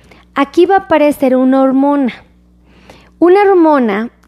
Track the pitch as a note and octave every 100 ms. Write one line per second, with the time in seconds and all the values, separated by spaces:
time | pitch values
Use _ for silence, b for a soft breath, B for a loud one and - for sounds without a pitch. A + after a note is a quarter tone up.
0 | b b b - C#4 E4+ F4 G4 F#4+ D#4
1 | D4 - C4 B3+ C4 C4+ C4+ C4 C#4+ C#4+
2 | B3 - _ _ _ _ b b b b
3 | b - F4 G4 G4 F#4 D#4 C#4+ A3+ G3
4 | A#3 _